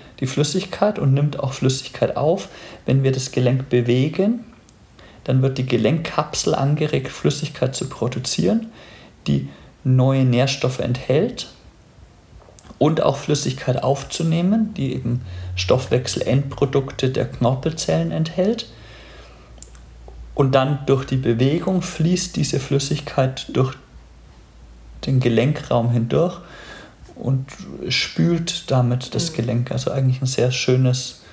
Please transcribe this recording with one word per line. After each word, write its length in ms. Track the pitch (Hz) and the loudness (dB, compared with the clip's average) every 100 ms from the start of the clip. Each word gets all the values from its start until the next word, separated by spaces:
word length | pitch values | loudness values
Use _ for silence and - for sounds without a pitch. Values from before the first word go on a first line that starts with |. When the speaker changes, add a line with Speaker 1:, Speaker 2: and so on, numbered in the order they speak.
| - - | -20 -8
Speaker 1:
die 60 | 131 | -4
Flüssigkeit 720 | - 151 190 - - 208 214 | -2 -2 -2 -4 0 0 2
und 160 | 135 | 2
nimmt 240 | 139 147 143 | 4 2 -2
auch 140 | 131 | -4
Flüssigkeit 640 | - 131 131 - - - - | 0 0 0 -4 -2 -2 0
auf. 320 | 143 196 - - - - - | 0 0 -4 -16 -18 -8 0
Wenn 160 | 135 | 2
wir 100 | 135 | 4
das 200 | 127 - | 0 -2
Gelenk 360 | - 127 131 - | 0 2 2 2
bewegen, 760 | 123 120 127 147 160 202 240 - - - - - - - - | 2 4 2 2 2 0 0 -6 -20 -20 -20 -20 -20 -20 -10
dann 180 | - 131 | 0 2
wird 160 | 131 131 | 2 0
die 80 | 131 | 0
Gelenkkapsel 880 | 117 110 160 165 - - - - | 2 2 0 -2 -4 -2 -2 0
angeregt, 540 | - 139 147 151 139 131 | 0 2 0 0 -2 -4
Flüssigkeit 680 | - 147 - 147 - 131 - | -4 -2 -2 -6 -4 -4 -2
zu 120 | 131 | -8
produzieren, 840 | - 117 131 127 - 175 226 226 - - - - - - | -4 -4 -4 -4 0 2 0 -2 -12 -20 -20 -20 -8 -2
die 220 | 143 69 - - - | -2 -2 -10 -20 -6
neue 400 | 131 127 127 135 | 2 4 4 4
Nährstoffe 560 | 131 120 135 - 127 127 | 4 4 2 0 -2 -2
enthält 680 | - 123 - 139 233 - - - - - - - - - - - - - - - | -2 -2 0 2 2 -2 -12 -16 -20 -20 -20 -20 -20 -20 -20 -20 -20 -20 -12 2
und 240 | 147 160 | 2 4
auch 140 | - - | 2 2
Flüssigkeit 680 | - 147 135 127 - 127 | 0 0 -2 -2 -2 0
aufzunehmen, 920 | 131 139 - - 165 165 180 220 220 | 0 -2 -4 -2 0 2 2 2 0
die 200 | - 135 | -2 -4
eben 280 | 131 120 123 - - - | -2 -2 -4 -4 -10 -8
Stoffwechselendprodukte 1600 | - - 131 - 127 127 - - 135 139 - 139 139 135 - 131 | -4 2 0 2 -2 0 -2 0 0 0 -2 0 0 -2 -2 -2
der 160 | 131 123 | 0 -2
Knorpelzellen 840 | - 117 131 160 165 - 160 165 | 0 0 0 -2 -2 0 0 0
enthält. 580 | 160 160 - 190 233 - - - - - - - - - - - - - - - - - | -2 -2 0 0 0 -6 -16 -20 -20 -20 -20 -20 -20 -20 -20 -20 -20 -20 -20 -20 -18 -6
Und 200 | - 135 | 0 4
dann 260 | 131 135 143 - | 4 2 0 2
durch 180 | 131 | 0
die 120 | 131 131 | 2 0
Bewegung 680 | 131 117 131 165 180 185 | 2 4 4 2 2 0
fließt 520 | 185 - 160 180 - | 0 0 2 2 0
diese 240 | 151 147 139 | -2 -2 -2
Flüssigkeit 880 | 131 139 - 151 - - 131 131 - | 0 -2 0 -4 -2 0 0 -2 -4
durch 220 | - 127 - - - - - - - - - - - - - - | 0 0 -2 -16 -20 -20 -20 -20 -20 -20 -20 -20 -20 -20 -8 0
den 140 | 131 | 2
Gelenkraum 680 | 127 113 151 151 - 127 117 | 4 4 2 0 0 2 2
hindurch 500 | 120 117 139 175 - - - - - - - - | 2 2 2 2 -2 -14 -18 -18 -20 -20 -20 -20
und 320 | - - 135 135 - 170 131 - | -8 -2 -2 -2 -12 -14 -10 -4
spült 840 | - - - 165 170 170 - - | -4 -2 0 2 2 -2 -6 0
damit 440 | 131 120 123 - | 2 2 0 -2
das 160 | - 165 | -4 -2
Speaker 2:
Mhm. 60 | - | -2
Speaker 1:
Gelenk. 340 | 120 123 123 | -2 0 -2
Also 200 | 123 - | -4 -2
eigentlich 320 | 135 131 127 | 0 0 2
ein 40 | 131 | 0
sehr 240 | - 123 | 2 2
schönes 720 | 131 - 131 131 127 - - - | 2 2 4 4 2 -4 -12 -20